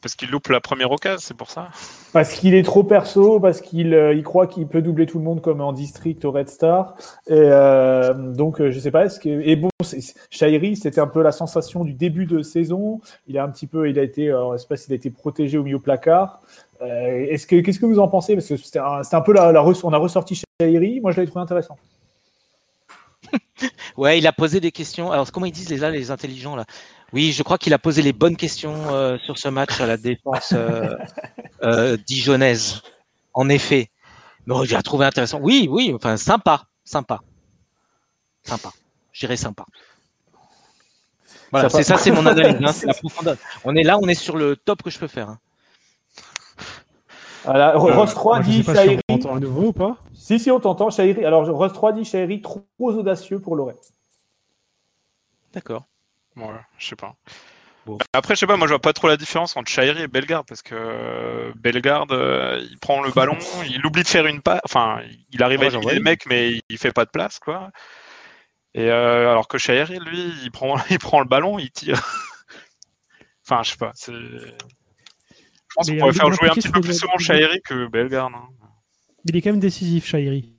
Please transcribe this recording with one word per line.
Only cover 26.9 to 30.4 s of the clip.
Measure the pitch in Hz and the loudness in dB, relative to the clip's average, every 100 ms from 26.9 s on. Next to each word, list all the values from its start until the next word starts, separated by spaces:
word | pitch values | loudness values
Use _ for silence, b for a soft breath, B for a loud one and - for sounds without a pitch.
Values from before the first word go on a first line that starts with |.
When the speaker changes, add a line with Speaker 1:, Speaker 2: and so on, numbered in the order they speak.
| B B | B B
Speaker 3:
Oui, | 127 156 | 0 0
je | 147 | 0
crois | 151 180 | -2 0
qu'il | - | 2
a | 147 | 2
posé | 165 151 | 2 2
les | 143 | 2
bonnes | 113 165 165 | 4 2 2
questions, | 165 - 156 151 151 | -6 -8 -10 -8 -6
euh, | 139 135 123 | -2 -2 -4
sur | - 139 | -8 -8
ce | 143 | -6
match | 135 135 - | -4 -4 -2
à | 123 | -2
la | 113 | -2
défense, | 117 123 - 131 | -4 -6 -4 -6